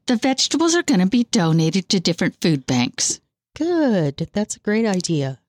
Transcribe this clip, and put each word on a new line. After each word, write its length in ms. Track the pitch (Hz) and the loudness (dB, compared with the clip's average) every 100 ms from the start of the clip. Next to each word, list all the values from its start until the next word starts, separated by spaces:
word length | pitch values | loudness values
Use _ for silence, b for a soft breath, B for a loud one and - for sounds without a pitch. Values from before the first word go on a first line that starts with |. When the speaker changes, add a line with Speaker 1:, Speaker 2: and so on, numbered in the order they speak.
| - | -2
Speaker 1:
The 80 | 233 | 0
vegetables 600 | 269 262 - 294 330 339 | 0 0 -2 0 2 0
are 80 | |
gonna 220 | - 208 185 | 2 2 2
be 180 | 240 233 | 2 0
donated 640 | 214 165 160 160 185 - | 0 2 2 2 -2 -2
to 100 | 196 | 0
different 400 | 175 165 190 - | 0 0 -2 0
food 240 | 180 143 - | 0 0 0
banks. 540 | 127 123 - - - _ _ _ - | -2 -2 -4 -6 -6 _ _ _ -6
Speaker 2:
Good. 720 | 320 339 285 202 147 139 165 | -2 0 2 2 0 -4 -6
That's 220 | 202 208 - | -4 -6 -6
a 40 | |
great 260 | - 214 226 | -2 0 0
idea. 540 | 185 - 160 135 135 | -2 -2 -2 -2 -8